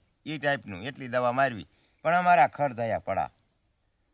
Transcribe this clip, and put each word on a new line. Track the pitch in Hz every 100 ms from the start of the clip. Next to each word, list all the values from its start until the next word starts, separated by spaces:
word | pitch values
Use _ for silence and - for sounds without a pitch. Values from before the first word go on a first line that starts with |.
| _ _ 151
ઈ | 156
ટાઈપનું, | 143 139 104 90
એટલી | 120 131 131
દવા | 123 123
મારવી, | 127 135 107 - _ _ _
પણ | 156
અમારે | 175 180 175
આ | 143
ખડ | - 143
થયા | 113 117 90
પડા. | - 92 73 _ _ _ _ _ _ _ _